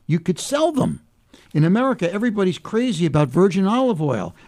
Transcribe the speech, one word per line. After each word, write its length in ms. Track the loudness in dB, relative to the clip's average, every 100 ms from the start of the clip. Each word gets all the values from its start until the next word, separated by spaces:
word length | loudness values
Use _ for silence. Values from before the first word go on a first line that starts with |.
| -4
you 140 | -2
could 180 | -2 -4
sell 320 | -4 0 0
them. 280 | 0 -2 -4 _ _ _ _ _
In 120 | 0
America, 460 | 2 2 2 0 -2
everybody's 480 | -2 -2 0 -2 -2
crazy 460 | -4 -2 -2 0
about 240 | 0 2 0
virgin 380 | 2 2 2 0
olive 340 | 2 0 0
oil, 340 | -2 -2 -6 -10